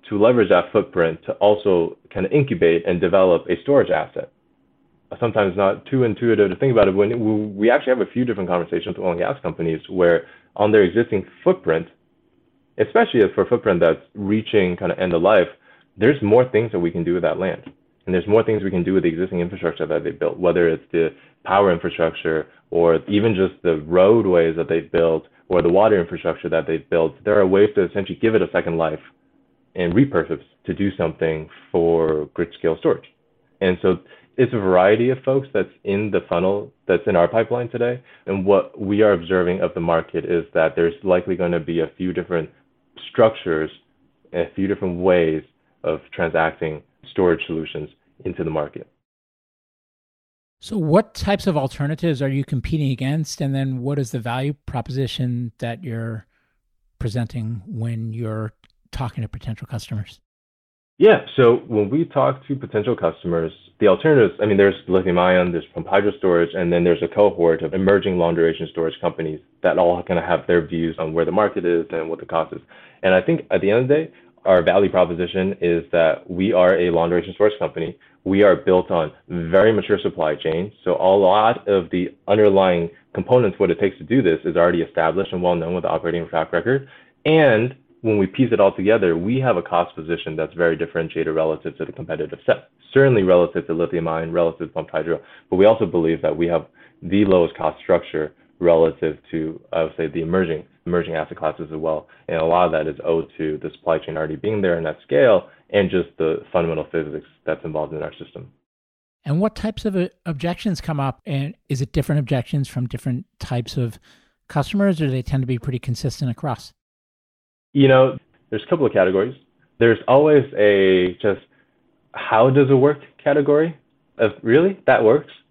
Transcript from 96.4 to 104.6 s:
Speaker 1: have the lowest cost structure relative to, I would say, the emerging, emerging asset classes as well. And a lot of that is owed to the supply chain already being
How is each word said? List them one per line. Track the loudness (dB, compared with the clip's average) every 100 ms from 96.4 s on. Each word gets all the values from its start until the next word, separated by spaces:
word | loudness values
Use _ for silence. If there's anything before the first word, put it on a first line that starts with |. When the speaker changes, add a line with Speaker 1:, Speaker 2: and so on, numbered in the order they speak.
| -2
Speaker 1:
have | -2 -6 _ _ _
the | -4 0 2
lowest | 2 2 -2
cost | -6 -6
structure | -2 -2 -2 -8 -8 _ _ _
relative | 2 4 2 0 -6 -6 _
to, | -8 -8 -10 _
I | -4
would | -4 -4
say, | -6
the | -6
emerging, | -2 -2 -2 -6 -10 _ -4
emerging | -4 -2
asset | -6 -8 -6
classes | -6 -6 -12
as | -6
well. | -4 -6 -8 _ -8
And | -2
a |
lot | 0 2 2
of |
that | 0 -4
is | -6
owed | -2 -2 -4 -8
to | -6 -6
the | -10
supply | -10 -4 -4
chain | -4 -8
already | -6 -6
being | -4 -2